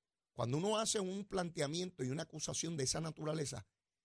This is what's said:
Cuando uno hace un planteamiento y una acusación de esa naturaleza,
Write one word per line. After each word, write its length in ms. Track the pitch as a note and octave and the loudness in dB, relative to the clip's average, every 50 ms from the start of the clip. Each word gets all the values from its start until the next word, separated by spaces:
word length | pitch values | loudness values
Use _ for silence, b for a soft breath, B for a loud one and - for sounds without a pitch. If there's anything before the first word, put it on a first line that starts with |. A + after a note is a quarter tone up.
| _ _ _ _ _ _ | _ _ _ _ _ _
Cuando 240 | - - A#2+ A#2 C3 | -4 -2 0 2 2
uno 220 | D#3 F#3 G#3 G#3+ | 2 4 4 4
hace 240 | G#3+ A3+ G#3+ - G#3+ | 4 2 2 2 2
un 240 | F#3+ F3+ F#3+ G3+ G3+ | 2 0 -2 -4 -4
planteamiento 800 | - G3 F#3 F3 E3+ E3 E3 D3 C#3 D#3 F3 F3+ F#3 - - C3+ | -2 0 0 0 0 0 0 0 0 0 0 -2 -2 -2 -2 -2
y 40 | B2+ | 0
una 140 | C3+ D#3+ E3 | 0 -2 -4
acusación 540 | - - D3+ - - D3+ - - E3 E3+ | -6 -6 -6 -4 -2 -2 0 0 0 0
de 80 | D3 G3 | 0 0
esa 160 | - - D#3+ | 2 2 0
naturaleza, 680 | D#3+ D#3+ D#3 - D#3 D3+ D#3 D#3+ C#3+ - B2+ - - _ _ _ _ _ _ _ | -2 -4 -4 -4 -2 -2 0 0 -2 -2 -4 -6 -8 _ _ _ _ _ _ _